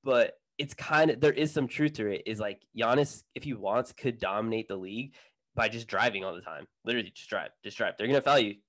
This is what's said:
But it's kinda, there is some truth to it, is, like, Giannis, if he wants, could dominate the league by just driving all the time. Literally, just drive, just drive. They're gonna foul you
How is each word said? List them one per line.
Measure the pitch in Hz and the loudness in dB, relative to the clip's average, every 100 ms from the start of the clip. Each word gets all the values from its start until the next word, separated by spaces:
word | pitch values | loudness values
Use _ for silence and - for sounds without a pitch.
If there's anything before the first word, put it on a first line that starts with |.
| 135 | 4
But | 123 113 - _ _ | 4 4 0 _ _
it's | 143 | -8
kinda, | - - 156 160 123 | -8 0 4 4 6
there | 151 | 4
is | 135 151 | 4 0
some | 151 135 | 0 -2
truth | - 151 | 0 -2
to | 147 107 | 0 -4
it, | 98 - | -4 -4
is, | 107 | -4
like, | 104 101 _ - | -4 -6 _ -2
Giannis, | 117 131 143 - - - | 2 4 2 -2 -12 -12
if | |
he | 147 | -8
wants, | 113 98 110 131 | -4 0 0 -2
could | - 135 113 | -4 -4 -2
dominate | 95 101 113 113 110 | -2 -2 -2 -4 -4
the | 98 | -8
league | 92 107 139 - _ _ _ | -8 -10 -10 -14 _ _ _
by | - 113 | -2 -2
just | 117 113 | -2 -6
driving | 95 120 98 | 0 0 0
all | 95 | -6
the | 87 | -8
time. | 90 78 80 _ - | -12 -14 -16 _ -4
Literally, | 120 95 | -2 -2
just | - - | -10 -8
drive, | 101 76 _ | -6 -6 _
just | 98 - | -16 -4
drive. | - - | -4 -2
They're | 110 | 2
gonna | 139 | 2
foul | 135 143 | 4 4
you | 107 104 | 4 -2